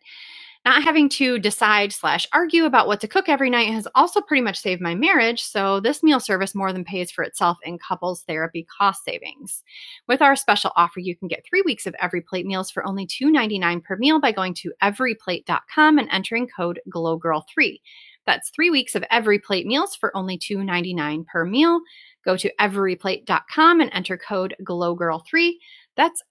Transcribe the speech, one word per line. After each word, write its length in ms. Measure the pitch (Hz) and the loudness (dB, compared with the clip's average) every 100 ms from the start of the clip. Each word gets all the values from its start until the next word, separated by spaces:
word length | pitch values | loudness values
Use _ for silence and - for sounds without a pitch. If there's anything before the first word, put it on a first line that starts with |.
| - - - - - - | -16 -20 -20 -20 -20 -4
Not 200 | 247 262 | 2 4
having 260 | 320 311 285 | 4 4 2
to 300 | - 254 240 | 2 0 2
decide 520 | 196 - 214 208 202 | 0 2 2 4 0
slash 360 | - 156 170 - | -2 -2 0 0
argue 320 | 294 339 330 311 | 0 2 2 4
about 200 | 240 - | 4 4
what 160 | 208 | 0
to 60 | 214 | -2
cook 200 | 381 381 | -2 0
every 220 | 269 262 | 0 2
night 240 | 240 220 | 2 0
has 140 | 220 208 247 | -2 0 2
also 260 | 349 415 | 4 2
pretty 200 | 403 285 | 0 0
much 180 | 226 180 | 0 -2
saved 200 | 190 180 | -4 -2
my 140 | 175 | -2
marriage, 480 | 175 330 330 226 233 | 0 2 2 2 -2
so 380 | - 208 196 196 | -4 -2 0 0
this 240 | 220 294 | 0 2
meal 160 | 311 262 | 2 2
service 340 | - 185 196 | 0 -2 -2
more 180 | 202 190 | -2 -4
than 140 | 185 175 | -4 -6
pays 240 | 190 180 | -6 -6
for 140 | - | -6
itself 340 | 156 - 180 170 | -8 0 0 0
in 160 | 156 175 | -8 -12
couples 420 | - 180 180 175 | -10 -6 -6 -6
therapy 460 | - 160 160 170 165 - | -8 -6 -6 -8 -14 -6
cost 260 | 202 190 | -4 -4
savings. 600 | - 85 - - - - - - - - - | -10 -10 -14 -18 -12 -12 -14 -20 -20 -16 -4
With 140 | 262 | 4
our 140 | 285 277 | 4 4
special 360 | - 202 - - | 2 0 2 2
offer, 240 | 170 190 | 0 -2
you 160 | 180 175 | -8 -8
can 120 | 180 | -8
get 160 | - | -10
three 200 | - 370 370 | -2 0 0
weeks 220 | 226 185 | -2 -6
of 80 | - | -4
EveryPlate 500 | 180 180 - 185 190 | -4 -4 -6 -6 -4
meals 240 | 190 185 | -4 -4
for 160 | - 196 | -6 -6
only 220 | 196 185 | -6 -8
two 240 | - 285 | -2 2
ninety-nine 500 | 302 214 196 170 175 | 4 2 0 0 -2
per 140 | - 190 | -6 -2
meal 260 | 269 311 | 2 2
by 100 | 277 | 2
going 220 | 208 185 175 | 0 -4 -6
to 160 | 175 - | -10 0
everyplate 640 | 196 208 254 220 - 175 - | 0 0 -4 -4 -6 -6 -4
dot 180 | 165 - | -6 -2
com 240 | - 311 196 | 4 6 4
and 100 | - | 2
entering 360 | 190 196 226 247 | -4 -2 -4 -4
code 320 | - 175 175 180 | -4 -4 -6 -8
glow 300 | 175 165 165 | -4 -2 -2
girl 260 | 165 156 - | -2 -2 -2
three. 300 | - - 131 - - - _ - | 0 0 -2 -18 -20 -20 _ -2
That's 240 | 147 - | -2 -2
three 180 | - 349 | -2 2
weeks 240 | 285 247 | 2 0
of 100 | 190 - | -6 0
EveryPlate 540 | 233 214 208 - 185 196 | 0 2 0 0 -4 0
meals 300 | 269 392 - | -2 -2 -4
for 200 | - 196 | -6 -4
only 220 | 190 180 | -6 -6
two 260 | - 202 | -6 -6
ninety-nine 640 | 196 175 180 175 147 156 165 | -2 -4 -4 -4 -4 -4 -4
per 180 | 170 | -4
meal. 380 | 170 240 330 339 330 - - _ | 0 2 4 2 -2 -18 -20 _
Go 140 | 190 190 | -2 -2
to 160 | 196 - | -2 0
everyplate 640 | 202 196 190 180 190 - - | 0 2 -2 -2 -4 -6 -2
dot 200 | 175 - | -2 0
com 320 | - 320 339 | 4 6 6
and 80 | 262 180 | 4 -2
enter 200 | 180 180 | -6 -10
code 400 | - 196 190 - | -4 -4 -4 -8
glow 300 | 190 175 175 | -6 -2 -2
girl 300 | 175 170 160 - | 0 -2 -2 -2
three. 320 | 320 339 339 - - _ - | 0 0 -2 -14 -20 _ 0
That's 240 | 311 - - | 0 0 -2